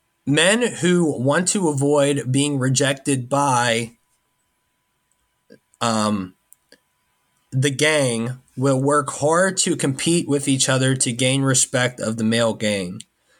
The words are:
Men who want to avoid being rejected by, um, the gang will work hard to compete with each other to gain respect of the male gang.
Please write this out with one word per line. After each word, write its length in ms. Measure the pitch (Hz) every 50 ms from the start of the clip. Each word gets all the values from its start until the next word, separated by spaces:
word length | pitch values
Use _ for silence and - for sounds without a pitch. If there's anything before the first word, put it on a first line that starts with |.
| _ _ _ _ -
Men 500 | - 143 151 160 185 214 240 247 214 139
who 420 | - 147 180 180 175 170 151 - 113
want 260 | 123 139 143 170 190 180
to 200 | - 208 180 160
avoid 640 | 147 135 139 143 147 147 139 143 143 135 - 127
being 260 | 127 143 143 147 147
rejected 720 | 135 123 135 131 127 143 135 143 139 - 147 139 131 120 123
by, 680 | 139 139 143 143 127 120 120 123 113 117 117 113 - _ _ _ _ _ _ _ _ _ _ _ _ _ _ _ _ _ _ _ _ _ _ _ _ _ _ _ _ _ _ _ - - _ _ _ -
um, 520 | 117 117 113 110 107 107 107 98 92 92 - _ _ _ - _ _ _ - _ _ _ _ _ _ _ _ _ _ _ _ _ _ -
the 180 | - 135 131 147
gang 720 | 139 113 147 156 156 151 139 127 117 113 117 123 127 - _ _ -
will 260 | 127 127 139 135 131
work 280 | 135 143 147 147 143 139
hard 460 | - - 139 151 160 170 190 190 185
to 180 | 185 - 185 160
compete 520 | 135 - 143 135 - - 165 170 170 147
with 200 | - 139 143 139
each 220 | 147 135 131 - -
other 260 | 131 131 131 131 135
to 160 | 131 - 131
gain 300 | 117 117 131 127 135 139
respect 580 | 135 135 131 131 - - - 127 123 120 131 -
of 180 | - 110 113
the 60 | 117 113
male 300 | 110 113 117 117 113 104
gang. 480 | - 110 104 104 98 92 87 95 107 - _ _ _ _ _ _